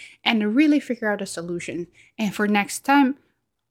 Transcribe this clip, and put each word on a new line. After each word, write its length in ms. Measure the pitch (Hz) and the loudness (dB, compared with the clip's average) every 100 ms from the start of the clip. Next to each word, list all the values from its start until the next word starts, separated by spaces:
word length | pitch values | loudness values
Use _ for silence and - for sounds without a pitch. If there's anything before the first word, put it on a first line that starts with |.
| - - | -20 -8
and 320 | - 233 208 226 | -2 0 2 4
really 240 | 311 294 | 4 4
figure 320 | - 240 214 | 0 -4 -2
out 80 | 208 | -2
a 60 | 196 | -6
solution. 640 | - 170 175 - 143 175 _ _ - | -8 -8 -8 -8 -10 -10 _ _ -6
And 160 | 214 | -4
for 140 | - 208 | -2 0
next 320 | 208 202 - | 0 -2 -4
time, 380 | - 277 262 277 _ _ _ _ _ | 2 4 4 0 _ _ _ _ _